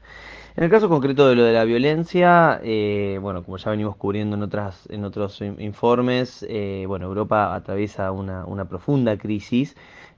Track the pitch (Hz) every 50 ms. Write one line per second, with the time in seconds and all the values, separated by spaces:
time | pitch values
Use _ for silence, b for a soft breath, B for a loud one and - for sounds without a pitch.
0 | B B B B B B B B B B B - 165 170 202 220 214 190 165 143
1 | 127 139 135 139 143 131 123 120 120 117 113 113 113 113 117 120 127 147 156 160
2 | 170 - - 180 175 175 175 175 165 156 113 - - 113 110 107 104 104 104 101
3 | 101 98 98 95 95 101 95 90 90 - 95 92 - 110 107 107 104 107 - -
4 | - 98 98 107 107 107 104 101 104 92 - 104 104 98 92 - _ - - 104
5 | 101 98 - 104 104 98 101 - 104 101 98 - 104 104 101 - - 117 120 123
6 | 123 123 127 123 127 127 - - - - 113 107 101 98 98 95 95 95 98 90
7 | 90 92 95 104 107 - 110 107 101 90 90 92 87 - 98 101 104 104 - -
8 | 98 95 95 95 98 95 92 92 90 90 98 101 95 87 95 87 - - 143 139
9 | 123 113 107 98 - 104 107 101 - - 120 123 139 143 - B B B B B
10 | B B B